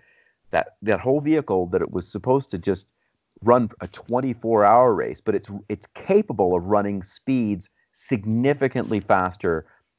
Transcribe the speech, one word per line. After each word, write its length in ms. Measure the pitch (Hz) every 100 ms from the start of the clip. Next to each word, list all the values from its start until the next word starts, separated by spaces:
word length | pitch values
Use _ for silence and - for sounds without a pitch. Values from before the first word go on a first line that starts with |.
| _ _ _ _ _
that, 260 | 85 - -
that 180 | 104 95
whole 220 | 123 147
vehicle, 440 | 147 156 139 95 87
that 120 | 90
it 100 | -
was 160 | 92 -
supposed 440 | 95 127 139 135
to 80 | 92
just 340 | 98 95 - _ _ _ _ _
run 280 | 104 123 107 -
a 60 | 92
twenty-four 720 | - - 123 131 113 113 110
hour 280 | 101 117 127
race, 300 | 90 58 80
but 120 | -
it's, 160 | 98 - 101 -
it's 160 | 104 -
capable 600 | - - 202 214 104 90
of 120 | 90 90
running 360 | 104 101 101
speeds 680 | 90 - - 131 107 98 - _ _
significantly 1040 | - - 117 107 113 135 143 135 127 - 104
faster 640 | - 98 92 - 92 80 - _ _